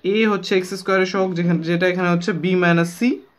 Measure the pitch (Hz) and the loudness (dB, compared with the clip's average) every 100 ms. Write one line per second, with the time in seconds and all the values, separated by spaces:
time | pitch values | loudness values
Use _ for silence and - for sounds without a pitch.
0 | 185 214 220 196 190 190 185 190 - 190 | 0 0 0 0 0 -2 -2 -8 0 0
1 | 185 202 190 170 175 165 165 175 185 180 | 0 0 -2 0 0 0 0 0 0 0
2 | 175 175 175 170 175 185 175 170 170 - | 0 0 -2 -2 0 2 4 2 0 0
3 | 240 - - | -2 -2 -8